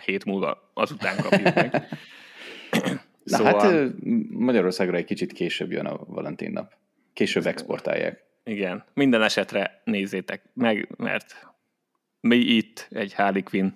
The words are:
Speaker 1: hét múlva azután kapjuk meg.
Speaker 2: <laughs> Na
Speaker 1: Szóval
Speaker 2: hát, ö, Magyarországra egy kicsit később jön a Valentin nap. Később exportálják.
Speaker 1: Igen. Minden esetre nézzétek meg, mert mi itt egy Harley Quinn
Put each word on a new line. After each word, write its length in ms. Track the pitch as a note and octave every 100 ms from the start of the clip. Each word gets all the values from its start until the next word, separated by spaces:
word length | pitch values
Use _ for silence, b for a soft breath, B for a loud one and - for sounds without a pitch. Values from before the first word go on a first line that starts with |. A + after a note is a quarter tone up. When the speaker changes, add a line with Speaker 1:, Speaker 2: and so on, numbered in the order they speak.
Speaker 1:
hét 220 | - G2 G#2+
múlva 460 | G2 E2 - _
azután 420 | - G#2+ - F#3 F#3+
kapjuk 320 | - G3 F#3+ -
meg. 160 | C3
Speaker 2:
<laughs> 160 | - - B B B B B B B B - - - - _
Na 140 | - -
Speaker 1:
Szóval 160 | G#2+ G#3
Speaker 2:
hát, 120 | G#3
ö, 160 | E3+ C3+ - - A#2 -
Magyarországra 640 | - B2 A#2 F2+ F#2 F#2 E2+
egy 80 | E2+
kicsit 260 | G2 F2+
később 380 | - F2 - F2
jön 140 | E2+ E2
a 120 | - -
Valentin 440 | - - - E2
nap. 220 | D#2+ - _ _ _ _
Később 320 | - G#2 - E2+
exportálják. 800 | D#2+ - - - D#2 E2 - _ _
Speaker 1:
Igen. 400 | - G#2 F#2+ G2 -
Minden 280 | - C#3 A#2
esetre 600 | G#2+ - F#2+ G#2 F#2+ -
nézzétek 580 | - G#2 F#2+ F#2+ F#2 F#2+ _
meg, 360 | - A#2+ G#2 - -
mert 500 | G#2+ G#2+ - - - _ _ _ _ _ _ _
mi 160 | A#2 A#2+
itt 520 | A#2 A2+ - - -
egy 220 | - G2+
Harley 300 | - G2+ G2
Quinn 260 | F#2+ G2 F#2+